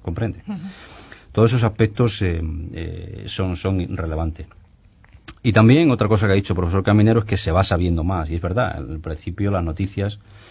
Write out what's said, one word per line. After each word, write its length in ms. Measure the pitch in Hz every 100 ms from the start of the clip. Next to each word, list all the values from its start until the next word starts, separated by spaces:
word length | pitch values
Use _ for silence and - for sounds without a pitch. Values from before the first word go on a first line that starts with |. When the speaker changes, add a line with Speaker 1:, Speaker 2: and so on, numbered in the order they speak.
Speaker 1:
¿Comprende? 380 | - 85 117 - -
Speaker 2:
Ujú. 120 | 196 185 - - - - - -
Speaker 1:
Todos 180 | - 110
esos 120 | 123
aspectos, 580 | 113 107 110 - 120 -
eh, 200 | 92 82 80 78 80
eh, 500 | - 82 85 87 - -
son, 300 | - 92 87
son 400 | 98 95 87 85
relevantes. 500 | 82 78 80 78 80 - _ _ _ _ _ - - -
Y 100 | 117
también 400 | 110 110 139 165
otra 160 | 120 110
cosa 180 | 107 104
que 40 |
ha 20 | 98
dicho 180 | 98
el 40 | 90
profesor 260 | 87 95
Caminero 360 | 98 104 107 113
es 60 | 107
que 100 | 98
se 160 | -
va 140 | 85 95
sabiendo 400 | 90 90 85 82
más, 240 | 95 78
y 60 | 85
es 60 |
verdad, 360 | 85 95 123 78
al 220 | 62 78
principio 520 | 80 80 - 90 101
las 120 | 98
noticias 560 | 82 80 98 101 101 104 - - -